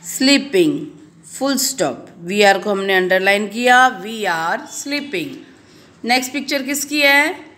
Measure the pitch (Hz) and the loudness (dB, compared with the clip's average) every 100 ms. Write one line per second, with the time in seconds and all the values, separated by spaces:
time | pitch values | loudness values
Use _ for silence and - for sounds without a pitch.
0 | - - 262 277 - 196 165 143 - - | -12 -2 2 2 2 2 2 0 -6 -14
1 | - _ - - 269 269 - - 160 123 | -20 _ -20 -6 -4 -2 -4 -2 -4 -4
2 | - - 170 202 202 196 190 196 196 190 | -14 -16 -6 4 6 4 0 -4 0 2
3 | 185 185 190 202 208 208 247 247 254 208 | 2 2 2 0 0 -2 4 6 4 2
4 | 196 226 196 165 165 214 302 - - 285 | -12 -6 -4 -2 -2 -4 -8 -12 -6 -6
5 | 285 185 147 127 - - _ - - - | -6 -8 -8 -12 -20 -20 _ -20 -20 -12
6 | 226 247 254 294 277 294 262 285 294 294 | -2 0 0 -8 -4 -4 -4 -6 -4 0
7 | 285 277 302 370 - | 4 4 2 -4 -14